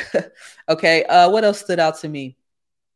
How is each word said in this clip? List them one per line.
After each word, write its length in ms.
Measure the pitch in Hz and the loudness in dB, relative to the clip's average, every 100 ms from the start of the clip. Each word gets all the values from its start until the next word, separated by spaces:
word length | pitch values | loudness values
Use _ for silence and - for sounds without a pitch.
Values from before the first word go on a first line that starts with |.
| - | -6
<laughs> 180 | - - - - - - | -6 -6 -12 -20 -10 -6
Okay, 360 | 160 175 165 | -2 2 2
uh, 260 | - 180 175 | 2 4 4
what 140 | 214 | 4
else 160 | 214 208 | 0 -2
stood 180 | - 175 | -4 -2
out 220 | 160 156 | -2 -2
to 80 | 156 | -10
me? 280 | 147 131 131 _ _ _ _ _ | -12 -12 -16 _ _ _ _ _